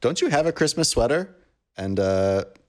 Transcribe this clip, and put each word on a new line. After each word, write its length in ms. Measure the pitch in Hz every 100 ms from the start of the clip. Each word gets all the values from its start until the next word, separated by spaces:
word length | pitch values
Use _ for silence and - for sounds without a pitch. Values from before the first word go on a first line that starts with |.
"Don't 180 | 123 180
you 80 | 349
have 180 | 147 165
a 60 |
Christmas 380 | 165 156 - 160
sweater?" 440 | - 117 156 190 - _ _ _ -
And, 240 | 95 98
uh, 420 | 95 95 98 98 - -